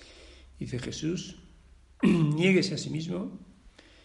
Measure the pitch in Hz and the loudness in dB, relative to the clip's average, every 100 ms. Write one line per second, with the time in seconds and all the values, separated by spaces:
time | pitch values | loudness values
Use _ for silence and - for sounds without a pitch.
0 | - - - - - - 120 127 - - | -20 -20 -20 -20 -20 -12 -8 -8 -8 -6
1 | 156 185 - - - - - - _ - | -6 -6 -8 -16 -20 -20 -20 -20 _ 0
2 | 170 175 151 151 185 185 - 147 135 147 | 4 4 4 4 4 4 2 -4 -6 -6
3 | 165 180 233 - - - - _ - - | -4 -6 -6 -12 -20 -20 -20 _ -20 -20